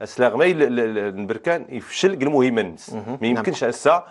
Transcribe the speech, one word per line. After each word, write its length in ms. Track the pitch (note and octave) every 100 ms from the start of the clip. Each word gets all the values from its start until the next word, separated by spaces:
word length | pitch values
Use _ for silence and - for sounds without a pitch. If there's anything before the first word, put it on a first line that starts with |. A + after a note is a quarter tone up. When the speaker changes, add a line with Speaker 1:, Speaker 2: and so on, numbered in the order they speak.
Speaker 1:
سلاغمي 480 | G#2+ - B2 A2+ F3+
ل-، 60 | E3
ل-، 360 | C3 A#2+ A2+
ل-، 320 | G#2+ G2+ F#2+ G2
بركان 400 | A2 E3+ E3+ D3+
يفشل 500 | B2+ - - F#3+ F#3
قلمو 240 | C3+ D3
هيمنس. 480 | B2+ A#2 F#2+ D#2+ -
Speaker 2:
مهم. 140 | A2+ G#2
Speaker 1:
ما 120 | C3
Speaker 2:
نعم. 160 | A2+ A#2+
Speaker 1:
يمكنش 280 | A2+ D3+
هسا 420 | B2 A#2+ C#3+ E3+ -